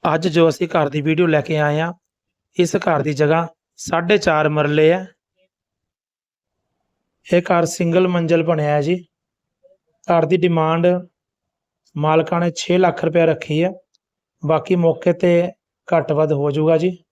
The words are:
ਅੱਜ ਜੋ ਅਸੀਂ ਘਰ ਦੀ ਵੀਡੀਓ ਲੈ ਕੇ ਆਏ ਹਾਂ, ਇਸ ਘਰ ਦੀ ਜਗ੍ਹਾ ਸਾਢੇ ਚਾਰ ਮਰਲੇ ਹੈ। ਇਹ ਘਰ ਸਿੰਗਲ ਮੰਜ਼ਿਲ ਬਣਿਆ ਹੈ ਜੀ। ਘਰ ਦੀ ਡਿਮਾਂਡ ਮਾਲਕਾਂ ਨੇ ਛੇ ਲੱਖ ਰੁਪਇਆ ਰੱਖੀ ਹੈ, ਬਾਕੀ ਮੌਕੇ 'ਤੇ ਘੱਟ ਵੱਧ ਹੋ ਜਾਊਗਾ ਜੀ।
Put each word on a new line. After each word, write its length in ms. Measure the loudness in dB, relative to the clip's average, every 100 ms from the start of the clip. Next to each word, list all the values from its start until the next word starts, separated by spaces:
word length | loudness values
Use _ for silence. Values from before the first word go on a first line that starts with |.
ਅੱਜ 240 | 0 0 0
ਜੋ 200 | 2 2
ਅਸੀਂ 180 | 2 -2
ਘਰ 220 | -2 -2
ਦੀ 120 | -2
ਵੀਡੀਓ 260 | -2 0 2
ਲੈ 140 | 0
ਕੇ 160 | -2 -2
ਆਏ 200 | -2 -2
ਹਾਂ, 140 | -4 -8 _ _ _ _ _ -2
ਇਸ 180 | -2 0
ਘਰ 260 | -2 -2
ਦੀ 120 | -2
ਜਗ੍ਹਾ 340 | -2 0 0 -2 _ _ _
ਸਾਢੇ 420 | -6 -4 0 0
ਚਾਰ 320 | 2 0 0
ਮਰਲੇ 420 | 0 0 2 2
ਹੈ। 140 | 2 -4 _ _ _ _ _ _ _ _ _ _ _ _ _ _ _ _ _ _ _ _ _ -2
ਇਹ 140 | 0
ਘਰ 240 | 2 0 0
ਸਿੰਗਲ 420 | -2 0 2 0
ਮੰਜ਼ਿਲ 360 | 0 0 0
ਬਣਿਆ 260 | 2 -2 0
ਹੈ 120 | 0
ਜੀ। 140 | 0 -4 -6 _ _ _ _ _ _ _ _ _ -2
ਘਰ 180 | 0 2
ਦੀ 120 | 0
ਡਿਮਾਂਡ 500 | 0 0 0 2 0 0 -4 _ _ _ _ _ _ _ _ -4
ਮਾਲਕਾਂ 440 | 0 0 0 -2
ਨੇ 120 | -2
ਛੇ 260 | -4 -2 2
ਲੱਖ 260 | 2 0 -2
ਰੁਪਇਆ 200 | 2 0
ਰੱਖੀ 380 | 0 -4 -2
ਹੈ, 80 | -2 -4 _ _ _ _ _ _
ਬਾਕੀ 320 | -2 -2 0 0
ਮੌਕੇ 380 | 2 0 -2
'ਤੇ 380 | 0 2 2 0 -8 _ _ -2
ਘੱਟ 240 | -2 0
ਵੱਧ 200 | -2 0
ਹੋ 200 | 0 -2
ਜਾਊਗਾ 260 | 0 2 2
ਜੀ। 200 | 0 -4 _